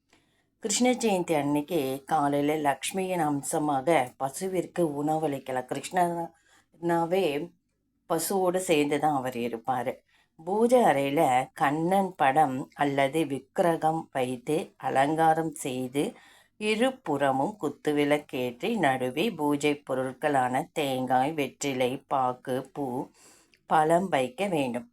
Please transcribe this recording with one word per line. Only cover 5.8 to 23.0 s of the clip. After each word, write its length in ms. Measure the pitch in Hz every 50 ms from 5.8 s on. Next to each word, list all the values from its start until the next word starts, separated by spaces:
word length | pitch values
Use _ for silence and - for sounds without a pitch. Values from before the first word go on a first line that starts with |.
| 160 - - 185 175 170 175 170 170 165 _ _ _ _ _ _ _ _ _ - 170 170 170 170 170 165 180 196 190 151 139 147 170 175 _ _ _ _ _ _ _ _ _ _ _ -
பசுவோடு 460 | 175 165 165 - 202 190 185 180 175
சேர்ந்து 420 | 185 185 - 165 147 147 143 151 143
தான் 160 | 151 156 147
அவர் 200 | 135 123 127 120
இருப்பாரு. 600 | 117 120 117 120 113 - - 127 127 120 131 117 - _ _ _ _ _ _ _ - 160
பூஜை 380 | 175 196 214 233 240 254 247
அறையில 680 | 226 170 143 139 139 139 139 160 165 135 127 127 131 -
கண்ணன் 600 | - - - 139 147 160 165 175 190 202 190 - -
படம் 560 | - 151 135 131 156 156 139 127 127 - - -
அல்லது 520 | - 147 143 139 139 139 135 139 160 165
விக்கிரகம் 840 | 135 135 131 - _ - - 185 170 165 151 156 156 165 165 - -
வைத்து 640 | - 139 127 123 127 120 - - 151 151 - - _
அலங்காரம் 800 | - - 131 131 131 139 147 160 156 160 160 156 160 160 160 151
செய்து 600 | - - 143 127 127 127 123 131 143 165 240 - - - - - - _ _ _ -
இருபுறமும் 920 | 214 214 214 208 247 262 262 - - 165 143 139 143 139 131 131 139 208 - -
குத்துவிளக்கேற்றி 1120 | - 147 - _ - 151 147 147 147 143 - - - - - 127 127 123 117 - - - 117 220
நடுவே 460 | 160 139 131 123 131 127 127 151 190 240 185
பூஜை 380 | 151 151 147 147 139 143 147 147
பொருட்களான 800 | 147 - - 135 131 131 131 127 - - 151 143 131 127 127 127 135 165 -
தேங்காய், 600 | - 170 147 135 131 127 127 127 127 127 131 147 165
வெற்றிலை, 560 | 151 139 123 - - 143 143 131 127 127 123 135 139 - -
பாக்கு, 480 | 151 135 127 123 123 - - 135 127 135 131 -
பூ, 140 | - 147 143 127 120 131